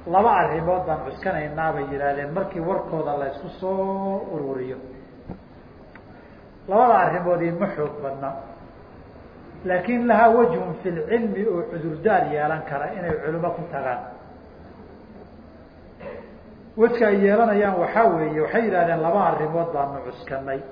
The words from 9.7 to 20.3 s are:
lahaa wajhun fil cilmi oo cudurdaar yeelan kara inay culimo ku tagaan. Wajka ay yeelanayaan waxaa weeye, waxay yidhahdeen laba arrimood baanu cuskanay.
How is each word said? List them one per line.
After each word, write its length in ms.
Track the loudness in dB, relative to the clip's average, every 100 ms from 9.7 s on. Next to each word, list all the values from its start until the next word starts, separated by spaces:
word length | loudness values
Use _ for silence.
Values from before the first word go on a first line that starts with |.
| -2 0 0 4
lahaa 220 | 6 8
wajhun 440 | 8 4 2 -4 -6
fil 220 | -6 -4 -2
cilmi 360 | 0 0 -2 -2
oo 160 | -2
cudurdaar 600 | -4 -6 -6 -2 2 2 2
yeelan 340 | 0 0 -2
kara 240 | -6 -6 -6
inay 200 | -6 -4 -4
culimo 320 | -4 -4 -4
ku 100 | -6
tagaan. 380 | -8 -6 -4 -6 -8 -16 -20 -20 -20 -20 -20 -20 -20 -20 -20 -20 -20 -20 -20 -20 -20 -20 -20 -18 -14 -14 -16 -20 -20 -20 -16
Wajka 340 | 2 4 6 4
ay 100 | 4
yeelanayaan 600 | 4 4 4 4 2 0
waxaa 280 | 0 4 4
weeye, 360 | 4 -2 0
waxay 220 | 0 0
yidhahdeen 380 | 0 2 2 2
laba 200 | 2 4
arrimood 460 | 2 2 -2 -2 -2
baanu 280 | -2 -4 -4
cuskanay. 580 | -10 -14 -10